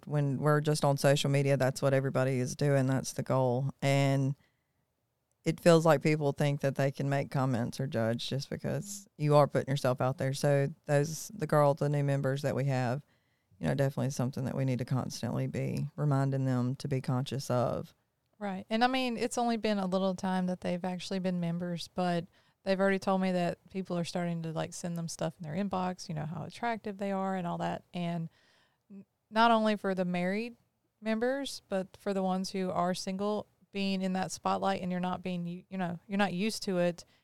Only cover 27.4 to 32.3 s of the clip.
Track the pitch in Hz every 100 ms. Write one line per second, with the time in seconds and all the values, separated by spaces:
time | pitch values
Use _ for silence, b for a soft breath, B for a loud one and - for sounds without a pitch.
27.4 | 170 170 170 175 - 180 175 170 165 b
28.4 | b b b b _ 196 - _ _ 214
29.4 | 233 226 214 208 196 190 180 180 180 202
30.4 | 233 240 _ _ _ _ 214 220 247 269
31.4 | 269 - _ 196 190 - - 196 190